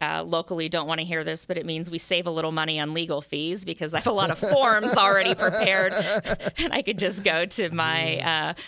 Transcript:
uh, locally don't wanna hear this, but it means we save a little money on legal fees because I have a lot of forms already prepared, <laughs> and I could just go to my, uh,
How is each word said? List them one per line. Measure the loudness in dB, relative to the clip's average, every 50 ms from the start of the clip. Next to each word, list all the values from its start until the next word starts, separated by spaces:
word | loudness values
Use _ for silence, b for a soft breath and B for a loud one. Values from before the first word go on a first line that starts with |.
uh, | -2 -2 0 -2 -2
locally | 0 0 -2 0 -2 -2 -2 -2 -2
don't | -2 -2 -2
wanna | 0 -2 -2 -2
hear | -4 -4 -4 -2
this, | -4 -4 -4 -4
but | -4 -4 -4
it | -4
means | -4 -4 -4 -4 -4
we | -4 -2
save | 0 0 0 0 0 0
a |
little | -2 -2 -2 0 0
money | 0 -2 0 -2 -2
on | -2 -2 -2
legal | -2 -2 -2 -2 -4 -4
fees | -4 -6 -4 -4 -2 -4 -4 -4
because | -6 -6 -6 -6 -4 -2
I | -2
have | 0
a | 0 2
lot | 2 2 0
of | 0 0
forms | 0 2 4 6 6 6 4 4 4 2 4
already | 4 6 6 6 4 4 2 0
prepared, | 2 0 0 2 2 2 4 4 4 2 2 0
<laughs> | 0 0 0 0 -2 -2 -2 -4 -4 -4 -6 -4 -2
and | -2 -2 -2
I | -2 -2
could | -2 -2
just | -2 -2 -2 -2 0 2
go | 2 2 2 0
to | 0 -2 -2 -2 -2 -2
my, | -2 0 0 0 0 0 -2 -2 -2
uh, | 0 0 0 0 0 -2 -4 B B